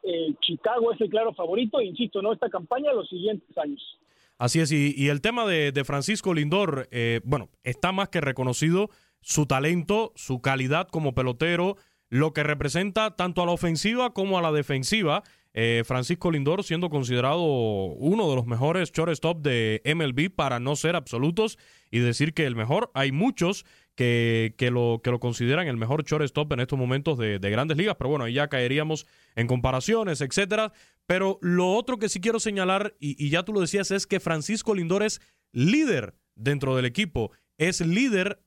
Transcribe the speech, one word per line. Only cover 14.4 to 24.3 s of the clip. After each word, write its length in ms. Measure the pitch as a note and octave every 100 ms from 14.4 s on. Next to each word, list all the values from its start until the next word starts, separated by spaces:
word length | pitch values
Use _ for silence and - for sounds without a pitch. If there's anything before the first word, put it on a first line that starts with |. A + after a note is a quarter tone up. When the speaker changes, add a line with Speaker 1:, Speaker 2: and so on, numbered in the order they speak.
Speaker 2:
la 100 | E3
defensiva. 720 | D3+ C#3 C3+ B2+ A3 E3+ D#3+ - _ _ -
Eh, 260 | A2+ A#2 A2+
Francisco 440 | B2+ B2 F3 F3
Lindor 340 | D#3+ C#3 F#3
siendo 260 | - D#3+ F3
considerado 520 | D3 B2 B2 B2+ D#3+
uno 840 | E3 C3+ A2+ G#2 F#2+ D2+ C#3+ G#3+ F#3
de 60 | C3
los 100 | A#2
mejores 460 | A#2 C#3 F3 E3+
shortstop 480 | - E3+ D#3 D#3+ E3+
de 420 | D3 B2 A2 G#2+ C#3
M 180 | D#3+
L 100 | D3+
B, 160 | B2 F3
para 300 | - C#3+ A#2+
no 160 | B2 D3
ser 200 | D#3+ E3+
absolutos 640 | B2+ A#2 C#3+ E3+ G#3+ - - - _
y 100 | A2+
decir 340 | A#2+ A#2 D3+
que 120 | D#3 D3
el 100 | A2+
mejor. 360 | A2 E3 A#3+
Hay 180 | C3+ C#3
muchos 540 | C3+ A#3+ C4+ E3+ G3 - _ _ -
que, 580 | B2 A#2+ A#2